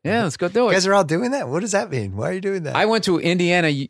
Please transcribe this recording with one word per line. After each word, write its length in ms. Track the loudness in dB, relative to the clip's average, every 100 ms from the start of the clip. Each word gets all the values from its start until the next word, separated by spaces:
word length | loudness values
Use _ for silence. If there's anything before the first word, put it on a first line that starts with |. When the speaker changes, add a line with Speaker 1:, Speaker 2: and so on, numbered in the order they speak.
Speaker 1:
Yeah, 180 | -4 -2
let's 140 | -2 -2
go 120 | -2
do 180 | 2 2
it. 20 |
Speaker 2:
You 40 |
guys 120 | 2 4
are 80 |
all 80 | 2
doing 280 | 2 0 0
that? 160 | -2 -2
What 120 | -4
does 120 | -2
that 180 | -2 -2
mean? 260 | -4 -4 -4
Why 140 | -4
are 20 |
you 80 | -4
doing 220 | -4 -6
that? 140 | -4 0
Speaker 1:
I 80 | 2
went 160 | 2
to 140 | 2 0
Indiana 500 | 2 2 2 4 2
U-, 200 | 0 -4